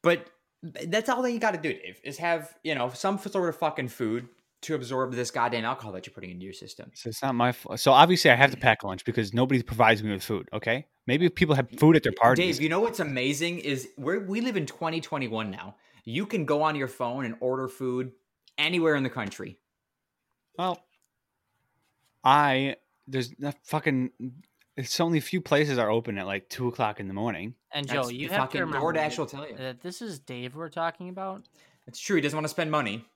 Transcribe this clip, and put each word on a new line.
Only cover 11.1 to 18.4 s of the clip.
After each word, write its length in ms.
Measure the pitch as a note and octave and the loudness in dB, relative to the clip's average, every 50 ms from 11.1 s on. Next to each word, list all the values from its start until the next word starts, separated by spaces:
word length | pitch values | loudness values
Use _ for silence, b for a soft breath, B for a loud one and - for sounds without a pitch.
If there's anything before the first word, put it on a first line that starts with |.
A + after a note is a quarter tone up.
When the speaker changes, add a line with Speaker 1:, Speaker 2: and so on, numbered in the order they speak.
| B2 D3 F3+ | 2 4 4
Speaker 2:
if 60 | E3+ - | 2 4
people 200 | - F3+ D3+ D3 | 2 2 4 4
have 140 | C3+ B2+ - - - | 2 2 -2 0 6
food 160 | D3+ D#3 E3 | 8 8 8
at 80 | D3+ - | 8 4
their 80 | A#2+ | 2
parties. 460 | F#2+ - - B2 C3 C#3+ F3+ F3+ D3+ | 2 6 6 6 6 6 2 0 0
Speaker 1:
Dave, 60 | B2 D3+ | -2 -2
you 60 | D#3 | 0
know 120 | E3 F#3+ | 0 0
what's 180 | A3+ A#3 A#3 - | 0 0 -2 -4
amazing 600 | E3+ D3 C3+ B2+ B2 C3+ D3 C#3 E3 E3+ F3 F3 | -4 -4 -2 -2 0 0 0 0 -2 -2 -4 -4
is 280 | - C#3+ C#3 B2+ B2+ - _ | -4 -4 -4 -4 -6 -12 _
we're, 220 | - B2+ D3 F#3 A3 | -8 -4 -2 -2 -2
we 220 | G3+ F#3 G3 A3+ | -2 -4 -4 -2
live 160 | A#3 B3+ A3 | -2 -2 -2
in 80 | F#3 D3+ | -2 -4
twenty 340 | B2+ - - E3+ D#3+ D#3+ E3 | -4 -8 -6 -6 -4 -4 -6
twenty-one 480 | D#3 - - C#3+ C3 A2+ A2 A2 A2 G#2 | -6 -6 -6 -6 -4 -4 -4 -4 -4 -6
now. 260 | F#2 - F2+ G2 - b b b b b b | -8 -10 -12 -16 -18 b b b b b b
You 220 | A#2 A#2 D#3 G#3 | -6 -4 -4 -4
can 200 | - - G3 D3+ | -2 -2 -4 0
go 180 | C3 D3 D3 D#3 | 0 0 2 2
on 120 | D#3 D3+ | 0 0
your 120 | C#3+ C3+ B2 | -2 -4 -6
phone 340 | - - B2+ A#2+ B2 C3+ C3 | -4 -6 -6 -4 -4 -4 -6
and 100 | A2+ A2+ - | -6 -6 -4
order 280 | B2 B2+ C3 C3 C3 B2+ | -2 -2 -2 -2 -4 -6
food 420 | C3 - C3 B2+ B2 B2+ C3 B2+ - _ _ _ _ _ | -8 -6 -4 -4 -2 -4 -4 -6 -10 _ _ _ _ _